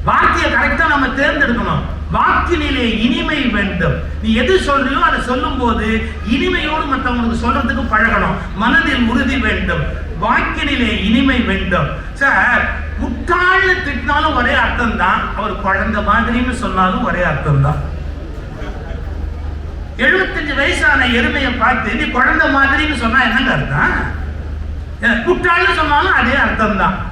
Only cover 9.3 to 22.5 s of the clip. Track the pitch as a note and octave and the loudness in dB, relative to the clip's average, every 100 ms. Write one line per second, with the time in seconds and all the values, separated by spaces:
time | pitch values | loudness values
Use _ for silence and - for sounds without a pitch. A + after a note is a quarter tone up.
9.3 | B3+ G#3+ F#3+ F#3 E3 C#3 - - E3 G#3 | 0 0 0 -2 -2 -2 -4 -8 -4 0
10.3 | B3+ D#4 D#4+ D4 C4 A3+ G3 F#3+ A#3+ C#4 | 0 0 -2 -2 0 0 0 2 4 4
11.3 | B3 F#3+ F#3+ F#3 F3 C#3+ - - - C#4 | 2 0 0 0 0 0 -4 -8 0 2
12.3 | F#3 A3+ A#3 - - - - B3 A#3 - | 2 2 2 0 -4 -6 -4 -4 -4 0
13.3 | F4 F4 F#4+ F#4+ G4+ C#4+ B3 C#4 D4 D#4 | 2 4 4 4 2 -2 -4 0 0 2
14.3 | B3+ B3 C4+ A3+ A3+ A#3 G3+ F3+ A3 - | 0 0 2 0 0 -2 0 0 0 -2
15.3 | F#3+ G#3 - F#3+ G3 A3 G#3 G3+ A3 A3+ | -4 -4 -4 -2 0 0 -2 0 0 2
16.3 | A#3 B3 - G3 F#3 F#3 A#3+ A3 E3+ F3 | 0 -2 -2 -2 0 0 0 -2 0 0
17.3 | C#3+ D3 C#3 C#3 D#3 - - - - - | 0 0 2 2 0 -4 -6 -6 -8 -8
18.3 | - - - - - - - - - - | -10 -10 -8 -8 -8 -8 -8 -8 -6 -6
19.3 | - - - - - - - C4 F#4 F#4 | -6 -8 -8 -8 -8 -10 0 2 2 0
20.3 | F4 D4+ C#4 C#4 - D4+ C#4+ B3 A#3+ D4 | -2 -4 0 0 2 2 4 2 2 0
21.3 | D4 C4 A#3 A3+ B3 G#3 A#3+ D4 - D4 | 0 -2 0 0 0 -2 -2 -2 0 2
22.3 | D#4 D4+ | 2 2